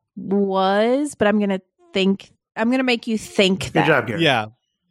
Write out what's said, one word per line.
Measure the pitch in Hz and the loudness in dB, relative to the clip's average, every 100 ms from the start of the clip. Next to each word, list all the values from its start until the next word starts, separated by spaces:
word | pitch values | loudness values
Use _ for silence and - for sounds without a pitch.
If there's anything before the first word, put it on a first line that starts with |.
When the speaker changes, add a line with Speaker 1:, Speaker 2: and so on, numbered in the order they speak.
| _ - | _ -12
Speaker 1:
was, | 185 202 196 190 190 202 226 262 294 - | -4 -2 0 0 2 2 2 0 -2 -2
but | 208 | 0
I'm | 208 | 0
gonna | 202 190 - _ _ | 0 -4 -8 _ _
think, | 202 190 196 - _ _ - | 0 0 0 -6 _ _ -4
I'm | 226 | -2
gonna | 262 | 0
make | 254 233 - | 0 -2 -2
you | 220 | -6
think | - - 190 190 - | -4 0 2 2 -2
Speaker 2:
Good | |
Speaker 1:
that." | - - | 0 2
Speaker 2:
job, | 143 113 | 2 0
Gary. | 190 | 0
Speaker 3:
Yeah. | 156 123 107 - _ _ _ | 0 0 -2 -12 _ _ _